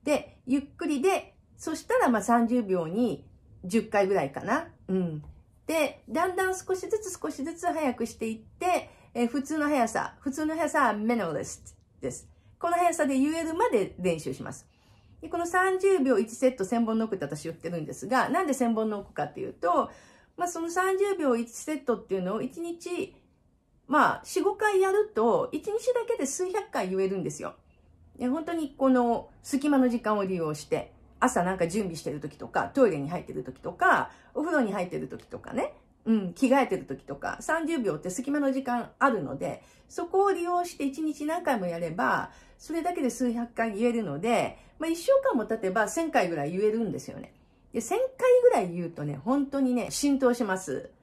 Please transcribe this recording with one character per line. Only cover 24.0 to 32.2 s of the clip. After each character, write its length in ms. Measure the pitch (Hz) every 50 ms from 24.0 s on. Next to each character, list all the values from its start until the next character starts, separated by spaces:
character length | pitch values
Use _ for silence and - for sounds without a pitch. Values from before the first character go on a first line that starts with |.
| 254 170 117
あ、 60 | - -
四、 160 | - - 381
五 140 | - 392 415
回 240 | - 427 427 415 381
や 100 | 381 381
る 200 | 381 415 415 415 -
と、 340 | - 220 240 208 160 127 - -
一 140 | 302 -
日 280 | - 415 453 480 - 494
だ 60 | 480 453 466
け 100 | 466 -
で 80 | 294
数 240 | 262 - - 370 370
百 200 | 370 427 392 -
回 200 | - 277 208 185
言 100 | 190 190
え 80 | 190 190
る 80 | 196
ん 60 | 190 165
で 80 | -
す 120 | - - -
よ。 120 | - - _ _ _ _ _ _ _ _ _ - - _ -
で、 100 | - 247
本 180 | 254 320 320
当 60 | 330 339
に 220 | 330 311 277 -
こ 120 | - 269 269
の 420 | 254 254 247 240 233 - - - - - -
隙 260 | - - 269 269 302
間 100 | 285 269
の 100 | 254 247
時 120 | 233 240
間 180 | - 214 214 208
を 60 | 196
利 120 | 190 185
用 180 | 180 165 156 151
し 100 | 151 -
て、 280 | - - 147 - - - - - - - -
朝 220 | - 247 - - 175
な 120 | 180 190
ん 40 | 185
か 80 | 180
準 160 | 165 165 220 208
備 140 | 185 160
し 60 | 151 -
て 80 | -
る 100 | 131 151